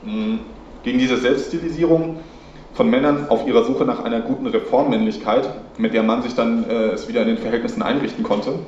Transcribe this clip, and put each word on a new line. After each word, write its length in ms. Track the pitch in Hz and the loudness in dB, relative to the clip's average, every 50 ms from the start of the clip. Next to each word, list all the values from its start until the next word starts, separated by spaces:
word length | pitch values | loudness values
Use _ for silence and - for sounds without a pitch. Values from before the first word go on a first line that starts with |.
| - | -8
Mm, 340 | 107 107 110 107 107 110 113 - - - - - - - - | -6 -4 -4 -2 -2 -4 -4 -6 -10 -16 -18 -18 -18 -18 -8
gegen 160 | - 120 127 123 | -6 0 2 2
diese 180 | 127 127 123 | 2 2 2
Selbststilisierung 1000 | 110 120 123 143 143 - - 165 165 170 165 151 147 170 156 165 160 165 165 160 - - - - - - - - - - - - | 2 2 2 2 2 0 -4 -6 -4 -4 -4 -2 0 4 4 4 4 4 -2 -6 -8 -12 -16 -20 -20 -20 -20 -20 -20 -20 -16 -2
von 160 | - 123 113 | 2 2 4
Männern 380 | 117 131 143 147 147 143 - - | 4 4 4 4 2 2 2 0
auf 180 | 113 107 - | 0 0 2
ihrer 160 | 131 117 117 | 4 4 4
Suche 220 | - 131 135 - 147 | 4 4 2 0 2
nach 180 | 127 120 - | 0 0 -2
einer 180 | - 113 117 113 | -2 -2 -2 -2
guten 280 | 113 - 135 - - 120 | 0 -2 -4 -2 -2 0
Reformmännlichkeit, 1000 | 107 110 - - 127 127 147 143 117 110 110 107 104 - - 110 107 127 - - - - - - - - | 0 0 0 2 2 2 4 4 2 2 2 0 -2 -2 -2 2 2 2 2 0 -6 -10 -14 -16 -4 -2
mit 160 | 113 110 110 | -2 0 2
der 80 | 110 | 2
man 200 | 110 110 113 123 | 2 2 2 0
sich 120 | 123 120 - | -2 -2 0
dann, 340 | - 117 117 117 117 110 - | 0 2 2 2 0 0 0
äh, 200 | 113 113 110 107 | 0 0 0 0
es 180 | - - - | 0 -2 -6
wieder 160 | - 113 120 | -4 -2 0
in 60 | 110 113 | 2 2
den 100 | 113 - | 0 0
Verhältnissen 440 | - 110 117 120 - - - - | -2 -2 -2 -2 -2 -4 -4 -2
einrichten 420 | - 101 127 - - - - - 220 | -2 0 0 0 -2 -2 -4 -4 -2
konnte 300 | - 202 - - 254 233 160 - | -2 -2 -2 -2 -4 -4 -6 -8